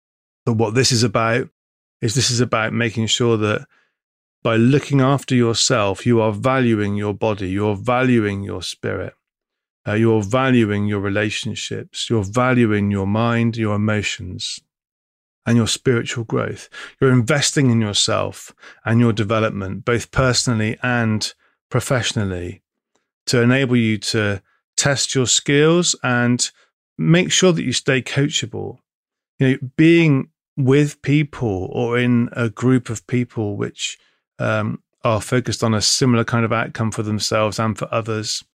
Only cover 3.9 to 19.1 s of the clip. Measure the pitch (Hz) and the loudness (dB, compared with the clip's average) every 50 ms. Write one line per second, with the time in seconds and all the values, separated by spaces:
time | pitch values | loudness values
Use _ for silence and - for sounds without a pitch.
3.9 | _ _ _ _ _ _ _ _ _ _ - 120 113 113 117 123 143 143 - - | _ _ _ _ _ _ _ _ _ _ -2 0 2 4 4 4 4 2 0 0
4.9 | 139 139 131 131 139 131 - - 135 123 120 117 113 - - - 135 117 104 98 | 2 2 4 4 2 0 0 0 0 2 2 2 0 0 0 0 0 0 0 0
5.9 | 95 - - 120 120 113 107 110 104 101 110 131 131 131 127 117 113 104 104 101 | -2 -2 0 2 2 4 2 2 0 -2 0 0 0 2 2 2 2 0 0 -2
6.9 | 101 104 104 104 98 - - 110 104 98 98 92 95 98 104 107 104 98 107 123 | -4 -4 -4 -4 -4 -2 -2 -2 -2 -2 -4 -4 -2 -2 0 -2 -2 -2 -2 0
7.9 | 123 123 131 127 123 117 104 104 101 98 101 98 92 92 87 - - - - 110 | 0 2 2 2 2 2 2 0 -2 -4 -6 -8 -8 -10 -10 -10 -10 -8 -8 -6
8.9 | 98 95 92 - - _ _ _ _ _ _ _ _ _ _ _ _ _ - 110 | -6 -6 -8 -10 -12 _ _ _ _ _ _ _ _ _ _ _ _ _ -6 -2
9.9 | 104 110 113 117 110 110 101 98 120 131 131 131 127 120 113 101 104 101 104 104 | 0 2 4 4 4 2 2 0 0 0 2 4 4 4 4 2 0 -2 -2 -2
10.9 | 104 101 98 101 98 104 107 107 - - - 110 101 - - - - 104 - - | -2 -4 -4 -4 -2 -2 -2 -4 -4 -6 -8 -8 -8 -8 -10 -10 -10 -10 -12 -12
11.9 | - - - - 120 110 95 98 104 123 123 127 127 123 120 107 107 104 101 101 | -12 -10 -6 -2 -2 -2 -2 -2 -2 0 0 2 4 4 4 4 2 2 0 0
12.9 | 101 98 95 98 101 110 117 117 117 117 117 117 113 117 110 104 104 104 104 107 | 0 0 -2 -2 0 0 0 0 0 0 0 0 -2 -2 -2 -2 -2 0 0 0
13.9 | 107 104 98 - - - 95 92 95 107 - - - - - _ _ _ _ _ | 0 -2 -2 -4 -6 -8 -10 -12 -12 -10 -10 -10 -12 -12 -16 _ _ _ _ _
14.9 | _ _ _ _ _ _ _ _ _ _ - 113 117 120 110 - - - - 139 | _ _ _ _ _ _ _ _ _ _ -2 0 2 2 2 2 -2 -2 0 0
15.9 | 120 117 123 - - 117 113 - 131 123 113 107 104 - - - - - - - | 0 0 -2 -4 -6 -8 -8 -4 -4 -4 -4 -4 -8 -12 -16 -18 -18 -18 -18 -18
16.9 | - - - 135 127 127 110 113 156 143 - - - 160 139 123 113 113 110 104 | -4 0 2 4 4 4 4 2 0 0 0 0 0 2 2 2 2 2 0 0
17.9 | 98 - - - 107 101 98 98 98 - - - - _ - - - _ - 110 | 0 -2 0 0 0 -2 -2 -4 -8 -12 -18 -20 -20 _ -20 -20 -20 _ -4 0
18.9 | 113 117 120 117 | 2 4 4 4